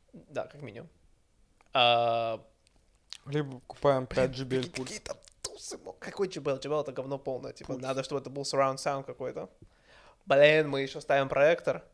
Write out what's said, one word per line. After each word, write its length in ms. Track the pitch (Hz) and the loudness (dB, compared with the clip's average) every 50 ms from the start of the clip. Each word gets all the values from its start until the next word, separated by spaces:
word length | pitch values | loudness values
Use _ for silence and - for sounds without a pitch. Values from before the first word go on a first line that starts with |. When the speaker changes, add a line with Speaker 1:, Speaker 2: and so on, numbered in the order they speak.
| _ _ - | _ _ -20
Speaker 1:
Да, 340 | 180 - _ 147 123 - - | -20 -20 _ -10 -10 -10 -10
как 140 | - 143 | -12 -16
минимум. 280 | 147 117 101 113 - 165 _ _ _ _ _ _ _ _ _ _ _ _ _ _ _ _ - | -16 -14 -14 -16 -18 -20 _ _ _ _ _ _ _ _ _ _ _ _ _ _ _ _ 2
А, 680 | 135 120 120 120 117 120 117 117 117 117 113 113 110 - _ _ _ _ _ _ _ _ _ _ _ _ - - - - | 4 6 6 6 4 4 2 2 0 0 -2 -4 -6 -10 _ _ _ _ _ _ _ _ _ _ _ _ -20 -20 -18 -12
Speaker 2:
Либо 340 | 139 139 151 147 135 131 123 | -6 -4 -4 -4 -4 -8 -16
покупаем 460 | _ - - - - 143 139 131 127 | _ -20 -10 0 2 4 4 4 2
Speaker 1:
блин, 100 | - - 135 131 131 | -2 0 0 0 0
Speaker 2:
пять 20 | 127 123 | 0 -4
G 80 | 135 | -6
B 100 | 127 127 131 | -2 -2 -2
L 40 | |
Speaker 1:
прикинь, 100 | 123 180 - | -4 -4 -8
Speaker 2:
пульт. 120 | - 127 - | -10 -10 -10
Speaker 1:
какие 120 | 214 208 | -10 -12
там 180 | - - - - _ - _ _ | -12 -12 -14 -14 _ -20 _ _
тусы, 360 | - - - - - - 370 - | -12 -12 -12 -12 -14 -14 -14 -14
мо-, 160 | - - - - | -14 -16 -16 -14
какой 280 | - 202 - - 202 185 | -14 -12 -6 -4 -4 -4
G 120 | - 160 | -4 -6
B 100 | 139 151 | -4 -4
L? 60 | 135 127 | -4 -4
G 100 | - 143 | -4 -4
B 60 | 151 | -2
L — 60 | 151 | -2
это 100 | 143 139 127 | -2 -4 -6
говно 240 | 139 131 135 139 135 | -8 -6 -6 -6 -8
полное, 340 | - 139 131 123 135 - - | -6 -6 -8 -8 -8 -12 -14
типа, 200 | - - - 139 | -14 -10 -10 -10
Speaker 2:
Пульт. 80 | 131 | -8
Speaker 1:
надо, 200 | 131 131 131 131 131 | -6 -6 -4 -4 -4
чтобы 180 | - 147 135 | -4 -6 -6
это 80 | 135 131 | -6 -6
был 140 | 131 143 139 | -10 -8 -8
surround 320 | - - 135 139 135 135 139 | -4 0 2 2 2 0 -2
sound 260 | - 151 143 135 135 | -4 -4 -4 -4 -6
какой-то. 460 | - 127 - 131 127 - - 160 - _ _ - - _ _ _ _ - - - - _ _ _ | -10 -10 -8 -8 -8 -8 -8 -12 -12 _ _ -20 -20 _ _ _ _ -20 -20 -20 -20 _ _ _
Блин, 440 | - 135 139 147 151 156 156 156 143 | 4 6 8 8 8 8 6 4 2
мы 120 | 139 135 | 0 -2
ещё 200 | 135 135 - 160 | -2 -4 -6 -8
ставим 260 | - - 143 139 139 135 | -2 2 2 2 2 2
проектор. 520 | 143 135 143 156 170 170 - - 135 165 - _ | 4 6 6 6 6 4 0 -2 -4 -4 -6 _